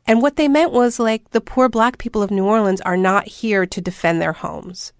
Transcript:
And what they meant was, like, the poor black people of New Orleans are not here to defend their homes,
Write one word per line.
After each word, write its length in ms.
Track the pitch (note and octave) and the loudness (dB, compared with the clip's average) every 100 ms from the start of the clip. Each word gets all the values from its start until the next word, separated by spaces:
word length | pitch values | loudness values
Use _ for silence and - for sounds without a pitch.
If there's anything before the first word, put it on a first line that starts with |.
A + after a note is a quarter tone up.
| - | 0
And 140 | A3+ | 2
what 140 | C#4 C#4+ | 2 2
they 120 | D4 | 2
meant 240 | C#4+ E4+ | 4 2
was, 280 | A#3+ A#3+ A#3+ | 2 2 2
like, 300 | A3+ A3 _ | -2 -2 _
the 120 | A3+ | -4
poor 280 | - - B3+ | -2 0 2
black 280 | A3+ A3+ - | 2 0 0
people 220 | A#3+ G#3+ | -6 -4
of 100 | G3+ | -2
New 140 | G3 F#3+ | 0 2
Orleans 360 | A3 G3+ F#3+ | 2 2 0
are 160 | F#3+ F3+ | -2 0
not 300 | F#3+ G3 - | 2 0 -2
here 380 | - A3+ G3+ F#3 | -8 -2 0 0
to 160 | - | -4
defend 400 | F3+ F3+ E3 E3 | -8 -4 -2 0
their 120 | E3 | -2
homes, 600 | E3+ E3+ D#3 - F#3 - | -4 -8 -12 -14 -16 -18